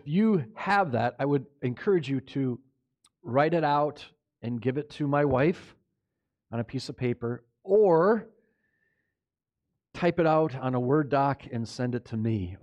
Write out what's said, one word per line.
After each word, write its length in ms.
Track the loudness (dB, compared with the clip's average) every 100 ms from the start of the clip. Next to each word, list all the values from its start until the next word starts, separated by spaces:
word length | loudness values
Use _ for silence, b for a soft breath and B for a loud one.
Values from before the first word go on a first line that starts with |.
| -2
you 400 | 0 2 2 -2
have 400 | -6 0 2 2
that, 240 | 0 -2 -2
I 60 | 0
would 200 | 0 -4 _
encourage 480 | -8 -4 0 0 0
you 120 | -4
to 400 | -4 -4 -4 -4 _ _ _ _ _ _
write 300 | -2 2 2
it 120 | 2 2
out 400 | 2 0 -4 -18 _ _ _
and 200 | -8 -4
give 160 | -4 -4
it 120 | -6
to 140 | -6 -2
my 200 | 2 2
wife 500 | 2 2 0 -10 _ _ _ _ _ _ _ _
on 120 | -8
a 20 |
piece 240 | -6 -8 -10
of 80 | -6
paper, 480 | -4 -4 -6 -8 _ _ 0
or 640 | 4 6 6 4 2 -2 _ _ _ _ _ _ _ _ _ _ _ _ _ _ _ _
type 240 | -2 0 2
it 80 | 4
out 300 | 4 2 -2
on 200 | -4 -2
a 40 |
Word 300 | 2 0 2
doc 320 | 2 0 -2 -6
and 160 | -8 -6
send 260 | -4 -4
it 120 | -4 -6
to 100 | -4
me, 400 | -2 -2 -4 -8